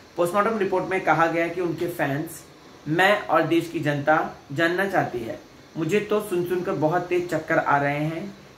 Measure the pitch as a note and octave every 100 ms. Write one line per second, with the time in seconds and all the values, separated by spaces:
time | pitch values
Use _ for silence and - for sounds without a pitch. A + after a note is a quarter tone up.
0 | - - E3+ G3+ G#3+ A3 F#3 F#3 D#3+ F#3
1 | - D3+ E3 E3 E3+ E3+ F3 D#3 E3+ -
2 | C#3+ C#3 E3 - - - - - - E3
3 | F#3+ G#3 - D#3+ D#3 E3 D#3+ E3+ D3 C#3+
4 | D3 D#3 F#3 - - C#3 E3 F3+ G3 F#3
5 | C3 B2 A2+ - - - - D3+ D#3+ G#3
6 | - G#3 G#3 F3 E3+ F3+ F3+ D3+ D3+ F3
7 | F3 F3+ F3 D#3 - E3 - C#3+ C#3+ D3
8 | D3+ E3 G3 - -